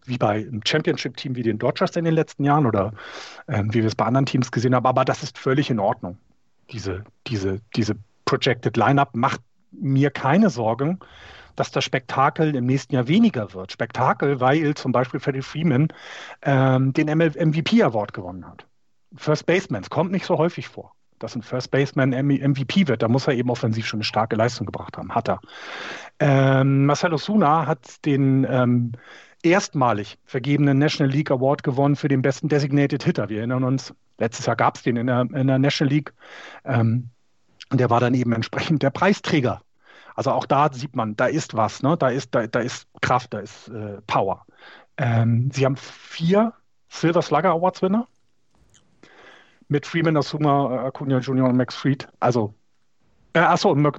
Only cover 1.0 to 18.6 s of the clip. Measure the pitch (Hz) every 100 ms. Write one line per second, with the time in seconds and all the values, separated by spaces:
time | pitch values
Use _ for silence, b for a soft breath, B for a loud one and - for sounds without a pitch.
1 | 143 - 151 123 113 107 123 - 185 170
2 | 165 160 156 - 143 143 131 107 98 107
3 | B B B B - 117 104 113 110 107
4 | 110 131 139 - 123 - 123 127 123 127
5 | 135 135 147 - 139 135 143 117 98 -
6 | 90 98 _ _ _ _ _ 117 98 92
7 | 107 _ - 110 95 95 - - 104 101
8 | - _ - 139 139 120 117 117 107 139
9 | 139 120 113 - - _ _ - 151 135
10 | 143 - 131 165 214 123 110 117 143 185
11 | B B B B B - - - - 131
12 | - - 139 - 156 143 123 135 - 131
13 | 120 185 233 135 104 92 95 - 117 -
14 | 131 156 147 139 127 151 151 147 131 120
15 | 127 143 143 135 131 147 165 127 156 B
16 | B B B B - 135 135 131 131 135
17 | 151 156 165 151 160 151 - 233 175 110
18 | 101 - 90 92 85 -